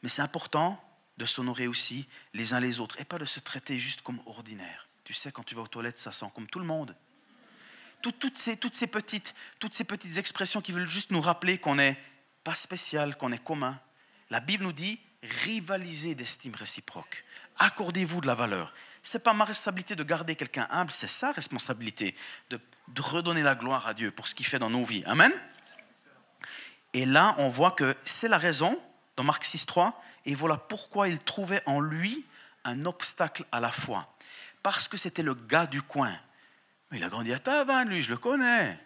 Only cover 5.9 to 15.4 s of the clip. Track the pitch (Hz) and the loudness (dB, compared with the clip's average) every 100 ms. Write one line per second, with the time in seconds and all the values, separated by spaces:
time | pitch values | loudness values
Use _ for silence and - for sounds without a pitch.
5.9 | 120 - - 104 - 110 180 175 160 139 | -6 -6 -6 -8 -12 -12 -8 -4 -4 -6
6.9 | 90 _ _ _ _ - - - - - | -12 _ _ _ _ -20 -20 -20 -20 -20
7.9 | - 240 - 269 - - 220 247 - 226 | -10 -8 -4 -4 -2 -2 -2 -4 -2 -2
8.9 | 214 - 214 - - - - 214 - - | -2 -4 -6 -6 -10 -20 -10 -6 -4 -4
9.9 | 208 180 170 190 - 190 220 190 175 175 | -6 -2 0 2 2 0 0 -2 -4 -2
10.9 | 175 - 180 160 170 180 185 147 143 139 | -2 2 2 4 2 2 2 2 6 6
11.9 | 135 - - _ _ - 160 - 180 - | 4 -10 -20 _ _ -4 -4 -2 -4 -2
12.9 | 156 147 139 131 120 - 156 131 135 _ | 0 -2 -2 -4 -4 -6 -4 -4 -4 _
13.9 | _ _ _ _ 117 127 202 190 147 180 | _ _ _ _ -4 0 0 0 -4 -6
14.9 | 226 _ _ 117 - | -6 _ _ -10 -4